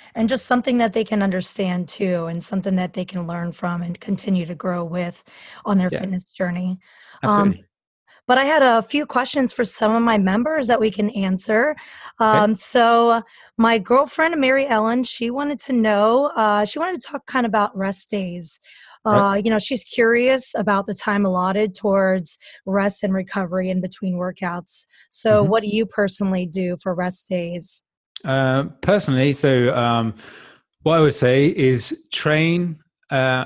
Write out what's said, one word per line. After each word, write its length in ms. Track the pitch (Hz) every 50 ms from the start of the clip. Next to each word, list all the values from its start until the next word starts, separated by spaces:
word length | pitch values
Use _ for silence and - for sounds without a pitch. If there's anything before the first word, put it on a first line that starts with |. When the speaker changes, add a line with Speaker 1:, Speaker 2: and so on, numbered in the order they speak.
| - - -
Speaker 1:
And 120 | 226 226 220
just 180 | 262 247 -
something 320 | - 254 247 - 277 240 240
that 160 | 233 220 -
they 100 | 226 214
can 180 | - 214 202
understand 640 | 196 196 180 185 180 - - - 190 180 180 180 175
too, 400 | - - - 202 185 180 170 165
and 160 | 165 170 170
something 320 | - - 196 190 185 196 190
that 200 | 185 180 175 -
they 100 | 185 180
can 220 | - 190 175 170
learn 260 | 165 170 170 170 175
from 300 | 165 - - 175 175 175
and 180 | 175 175 170 -
continue 460 | - - 196 - - 196 190 180 165
to 80 | 160 175
grow 300 | 143 - 185 175 175 170
with 380 | 160 175 180 175 175 175 - _ _ - - - - - - -
on 140 | 214 202 190
their 120 | 180 180
Speaker 2:
Yeah. 80 | - -
Speaker 1:
fitness 240 | 185 196 185 185 -
journey. 560 | _ _ - 185 180 175 180 180 185 185 185 _ _ _ - - - - -
Speaker 2:
Absolutely. 380 | - - 208 104 202 - 90 -
Speaker 1:
Um, 40 | - _ _ _ _ _ _ _ _ _ _ _ _
but 120 | - 247 262
I 80 | 269
had 160 | 285 320 302
a 200 | 269 247 226 226
few 240 | 220 - - 294 294
questions 460 | - - 240 262 - - 285 254 226
for 120 | - - 226
some 300 | - - - 220 214 226
of 80 | 233
my 160 | 233 233 220 208
members 480 | 190 185 196 226 247 311 320 311 247
that 140 | 220 233 220
we 100 | 220 220
can 200 | - 202 208 208
answer. 640 | - 208 190 185 185 180 - - 214 226 262 302 294 - - - - - - - - -
Speaker 2:
Okay. 180 | 226 214 214 214
Speaker 1:
Um, 160 | 208 214 220
so 680 | - - - - 247 226 233 233 233 233 233 233 226 220 _ - - - - _ -
my 200 | 226 233 233 220
girlfriend, 600 | 180 - 240 269 302 - - - 320 330 339 302
Mary 260 | 262 254 269 269 269
Ellen, 380 | 285 233 214 220 226 240 254 247
she 260 | - - - 233 233
wanted 300 | 240 277 285 294 294 -
to 120 | - -
know, 600 | 254 233 220 220 208 202 208 220 233 262 285 285 330
uh, 300 | 240 220 214 208 208 208
she 140 | 202 - 294
wanted 200 | 330 370 359 247
to 60 | -
talk 200 | - - 262 -
kind 200 | - - 254 240
of 40 | 220
about 260 | 196 214 202 - -
rest 340 | 190 190 196 196 - - -
days. 480 | 220 202 185 175 175 175 165 - - - _ - - - - - - - -
Speaker 2:
Right. 260 | 220 208 202 202 196
Speaker 1:
Uh, 20 | 196
you 160 | 202 202 226
know, 80 | 220 208
she's 260 | - - 269 - -
curious 680 | - - 254 233 226 233 240 247 262 262 254 - - -
about 320 | - 190 208 196 190 196
the 80 | - 190
time 320 | - - 214 202 208 202
allotted 480 | 190 185 180 180 190 190 208 214 202 185
towards 640 | - - 202 196 196 190 190 190 185 165 - - - - - - - -
rest 400 | 196 190 202 196 208 - - -
and 80 | 190
recovery 560 | 190 190 185 - - 202 185 165 180 185 185 185
in 140 | 185 185
between 320 | 180 180 - - 202 190 180
workouts. 720 | 175 180 185 180 - 190 175 175 175 170 - - - - _ _ _ _ -
So 320 | - - - 220 214 208
Speaker 2:
Mm-hmm. 80 | 208 170
Speaker 1:
what 120 | 220 226
do 60 | 214 208
you 160 | 208 220 226
personally 640 | - - 220 202 190 - - 202 190 190 180 180
do 320 | 165 156 190 180 175 - -
for 120 | - 190 175
rest 340 | 175 180 180 180 - - -
days? 540 | 185 175 170 170 175 170 165 - - - - _ _ _ _ _ - - -
Speaker 2:
Uh, 400 | 151 135 135 131 131 131 135 147 - - _
personally, 540 | - 175 202 202 - 143 131 127 135 143 135
so, 420 | - - 139 131 123 120 127 -
um, 380 | 123 120 117 117 117 113 110 107 - - - - - - - - _ _ _ _ _ -
what 120 | 156 165
I 40 | 165
would 120 | 156 143 -
say 340 | - 127 123 131 135 143 170
is 500 | 202 180 135 131 127 117 - - 311 - _ -
train, 640 | - - - 151 151 156 160 165 170 175 175 175 156 - _ _ _ _ _ -
uh, 340 | 147 131 131 131 127 127 127